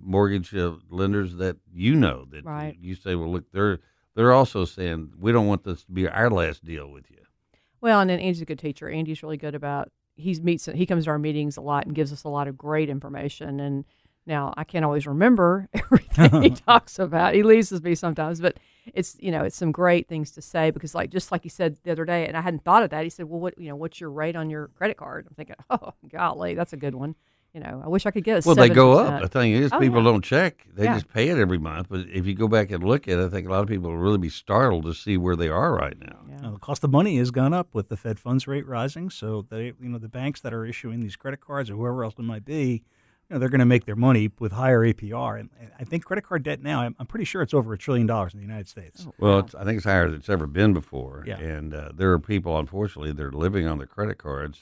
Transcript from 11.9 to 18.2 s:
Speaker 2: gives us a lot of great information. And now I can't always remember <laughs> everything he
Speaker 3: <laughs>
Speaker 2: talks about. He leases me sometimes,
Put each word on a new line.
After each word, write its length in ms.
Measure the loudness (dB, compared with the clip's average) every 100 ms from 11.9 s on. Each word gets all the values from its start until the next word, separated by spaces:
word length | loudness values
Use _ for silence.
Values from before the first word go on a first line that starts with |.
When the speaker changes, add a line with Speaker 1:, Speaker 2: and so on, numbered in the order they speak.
| -2
Speaker 2:
gives 180 | -2
us 100 | -4
a 60 | -8
lot 180 | -6 -6
of 100 | -8
great 320 | -4 0 0
information. 720 | -4 -8 -10 -10 -10 -10 -6
And 240 | -4 -6 -8 _ _ _ -8
now 260 | -6 -6 -8
I 80 |
can't 220 | -8 -2 0
always 200 | 0 -2
remember 600 | 4 6 6 6 2 -2
<laughs> 40 |
everything 680 | -6 4 4 4 8 8 8
he 60 | 6
Speaker 3:
<laughs> 180 | 4 6
Speaker 2:
talks 320 | 4 4 -4
about. 340 | -2 2 4
He 100 | 4
leases 380 | 6 6 4 -2
me 140 | -2 -2
sometimes, 440 | -2 -4